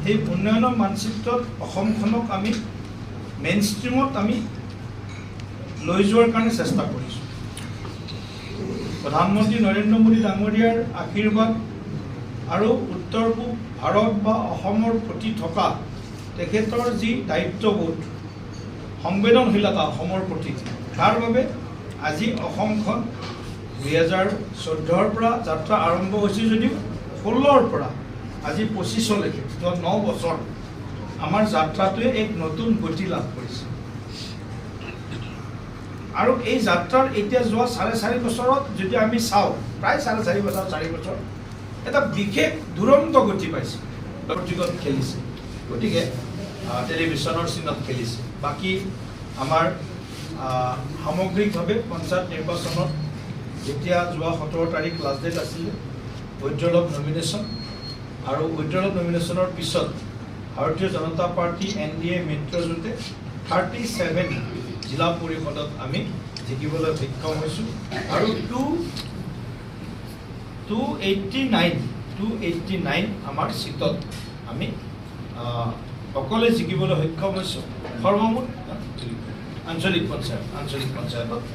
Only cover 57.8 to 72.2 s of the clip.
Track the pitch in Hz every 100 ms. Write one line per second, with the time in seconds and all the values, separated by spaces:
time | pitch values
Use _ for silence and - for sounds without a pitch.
57.8 | - - - - - 143 160 160 151 185
58.8 | 196 185 170 170 165 175 185 180 165 175
59.8 | - - - - - - - - 147 160
60.8 | 190 170 165 160 175 180 170 - 196 190
61.8 | 151 160 165 180 160 147 147 175 170 165
62.8 | 220 - - - - - - 170 185 -
63.8 | 233 - 170 170 175 135 - - - -
64.8 | - 143 170 165 165 160 160 151 147 -
65.8 | 127 - - - - - - 131 151 160
66.8 | 160 156 135 - 156 156 156 - - -
67.8 | - - - 190 220 226 - 247 277 339
68.8 | 339 - - - - - - - - -
69.8 | - - - - - - - - - 214
70.8 | 285 - 196 196 - 269 269 208 175 -
71.8 | - - - -